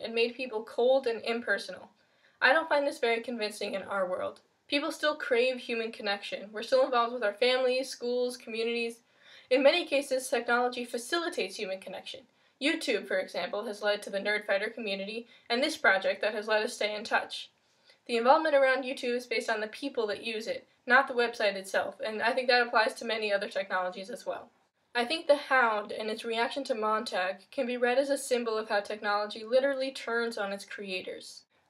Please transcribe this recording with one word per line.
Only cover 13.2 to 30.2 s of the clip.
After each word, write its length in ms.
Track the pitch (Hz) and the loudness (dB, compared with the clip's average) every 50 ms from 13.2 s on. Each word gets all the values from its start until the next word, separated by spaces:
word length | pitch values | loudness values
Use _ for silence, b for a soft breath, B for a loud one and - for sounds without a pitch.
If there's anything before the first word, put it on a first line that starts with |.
| - - - 180 175 175 202 208 226 | -2 -2 -4 -4 -4 -4 -4 -4 -4
has 180 | 226 202 - | -6 -8 -2
led 200 | 214 208 208 208 | 0 0 0 0
to 80 | - 226 | -4 -6
the 100 | 196 196 | -6 -2
Nerdfighter 520 | 190 208 208 208 - - 196 196 214 240 | -2 0 -2 -2 0 0 0 0 0 -4
community 540 | - 247 220 196 196 196 196 202 220 233 233 b b b b - | -6 -6 -6 -4 -4 -4 -6 -8 -8 -10 -12 b b b b -2
and 140 | 233 247 | 0 0
this 160 | 294 311 311 - | 0 0 -2 2
project 420 | - 226 196 190 190 185 196 - | 4 4 4 4 2 0 0 0
that 140 | 214 208 226 | -2 -2 -2
has 140 | 214 214 220 | -2 -2 0
let 140 | 214 214 | 2 2
us 120 | 214 240 - | 2 0 -2
stay 200 | - 214 208 214 | -2 -2 -2 -2
in 80 | 208 | -6
touch. 480 | 220 - 247 - - - - - - - _ b b b b b b b b b b | -2 0 0 0 0 -2 -8 -12 -12 -14 _ b b b b b b b b b b
The 120 | - 240 233 | -2 0 4
involvement 360 | 233 254 302 320 320 311 285 | 8 8 8 8 6 6 6
around 300 | 277 269 262 262 277 247 | 6 6 6 4 2 0
YouTube 320 | 254 269 - 262 240 240 | -4 -6 -4 -2 -2 -2
is 100 | 247 - | -2 -2
based 220 | - 226 240 240 - | -2 -2 -2 0 0
on 120 | 220 214 | -2 -2
the 80 | 214 214 | -2 -6
people 380 | - - 285 269 - 247 220 208 | -8 -8 -8 -4 -2 -2 -2 -2
that 140 | 196 - | -4 -4
use 240 | 220 233 220 214 220 | -6 -6 -6 -6 -6
it, 200 | 190 165 - b b b b b | -6 -6 -6 b b b b b
not 220 | 247 240 269 269 269 | 4 4 6 6 4
the 60 | 247 | 2
website 400 | 240 240 226 226 - 220 202 196 | 0 0 0 0 0 0 0 0
itself, 440 | 190 190 - - 190 - 196 - - - | -2 -6 -2 -2 -2 -2 -2 -6 -6 -6
and 140 | 220 220 214 | -6 -4 0
I 120 | - 233 254 | 0 0 0
think 120 | 262 247 247 | 2 4 4
that 160 | 247 247 240 | 4 4 4
applies 280 | 233 - 220 220 226 - | 4 4 2 2 2 0
to 120 | - 233 | -4 -4
many 260 | 226 220 226 214 208 | -4 -2 -2 0 0
other 160 | 202 196 202 233 | 0 0 0 -2
technologies 640 | - 196 196 196 196 185 180 185 185 196 190 - | -4 -4 -4 -2 -2 -2 -2 -2 -4 -6 -10 -10
as 160 | 190 - - | -12 -8 -8
well. 240 | 185 - - - - _ _ _ _ _ _ _ _ - | -8 -8 -8 -12 -16 _ _ _ _ _ _ _ _ -2
I 100 | 240 247 | -2 0
think 220 | 240 320 330 330 | 0 -2 -2 2
The 100 | - 285 | 4 4
Hound 560 | 285 - - 269 262 247 226 214 202 208 - | 4 4 2 4 4 6 4 2 0 -2 -6
and 160 | - - 220 220 | -8 -6 -4 -4
its 160 | 220 226 233 | -6 -6 -6
reaction 400 | 233 226 226 233 240 - 285 269 | -4 -2 0 0 0 -2 -4 -4
to 100 | - 247 | -2 -2
Montag 760 | 214 214 214 214 214 226 - 220 185 185 185 196 - - _ | 0 0 0 0 0 -2 -2 -2 -2 -2 -2 -4 -6 -12 _
can 160 | - 285 254 | -6 -4 -2
be 100 | 240 247 | -2 0
read 220 | 240 247 240 247 269 | 0 2 2 4 2
as 120 | 285 269 | 2 2
a 80 | 277 269 | 0 -2
symbol 380 | - - 254 240 240 226 220 | 0 0 -2 0 0 0 -2
of 120 | 220 220 220 | -2 -2 0
how 120 | 214 202 | 0 0
technology 640 | 202 - 214 214 214 208 208 208 214 214 226 226 220 | 0 -2 -6 -4 -2 0 0 0 -2 -4 -6 -10 -4
literally 460 | 220 247 254 269 277 269 262 269 269 | 0 2 2 4 2 0 0 -2 -4
turns 480 | 269 - - 240 233 233 | -4 -6 -6 -4 -2 -2